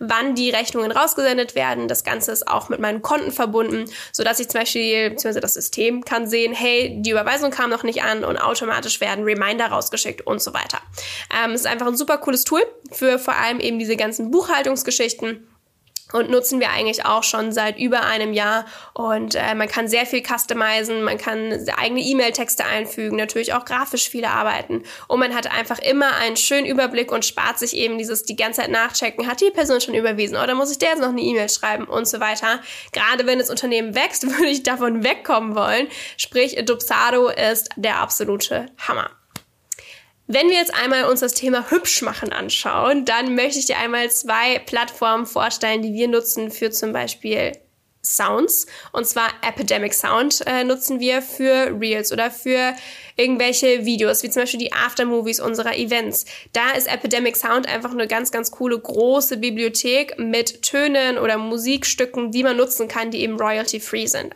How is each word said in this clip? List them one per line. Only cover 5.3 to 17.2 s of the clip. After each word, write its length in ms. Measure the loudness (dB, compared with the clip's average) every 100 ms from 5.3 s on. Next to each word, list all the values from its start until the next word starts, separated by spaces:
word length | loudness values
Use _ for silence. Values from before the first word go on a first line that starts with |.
| -2
das 140 | -2
System 500 | -2 -4 0 0 0
kann 220 | -2 -2 0
sehen, 260 | 0 0
hey, 440 | 0 2 2 0 -2
die 100 | 0
Überweisung 340 | 0 2 0 0
kam 200 | 0 0
noch 120 | 0
nicht 200 | -2 0
an 220 | 0 0
und 140 | -2 0
automatisch 600 | 0 0 -2 -2 -2 -2
werden 240 | -2 0
Reminder 420 | 0 0 0 0 0
rausgeschickt 600 | 0 -2 -4 -4 -6 -4
und 160 | -4
so 120 | -2
weiter. 260 | -4 -4 -6 -8 -14 -12 -12 -4
Ähm, 200 | -2 0
es 100 | 0
ist 40 | -2
einfach 200 | -2 -2
ein 100 | -2
super 220 | 0 0
cooles 260 | 2 0
Tool 180 | 2 2 2 -2 -16
für 260 | 0 2 2
vor 180 | 0 2
allem 240 | 2 0
eben 180 | -2 -2
diese 180 | -2 0
ganzen 340 | 0 -2 2
Buchhaltungsgeschichten 1160 | 2 4 2 2 0 0 0 0 -2 -6 -8 -14 _ _ _ _ -16 -4
und 180 | -2 2
nutzen 300 | 2 2 2
wir 100 | 2
eigentlich 340 | 2 0 0
auch 200 | 0 2